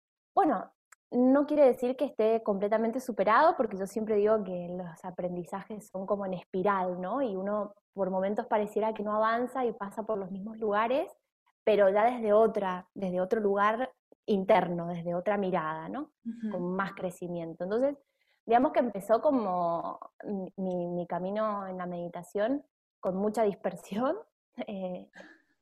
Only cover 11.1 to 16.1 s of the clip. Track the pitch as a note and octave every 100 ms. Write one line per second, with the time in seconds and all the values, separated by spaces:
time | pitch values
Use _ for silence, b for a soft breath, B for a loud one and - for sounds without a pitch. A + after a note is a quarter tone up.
11.1 | - _ _ _ _ - G#3 G3 G#3 A3+
12.1 | B3 A3 G#3 A3+ A3 F#3+ F3+ - - F#3+
13.1 | F3+ F#3 A3+ G#3 G3 G#3 A3 C4 - _
14.1 | _ - G3+ F#3 F3+ F3 F3 E3+ F3 E3+
15.1 | F3 G3 G#3 F#3+ F3+ D#3 D#3+ E3 A3+ D#4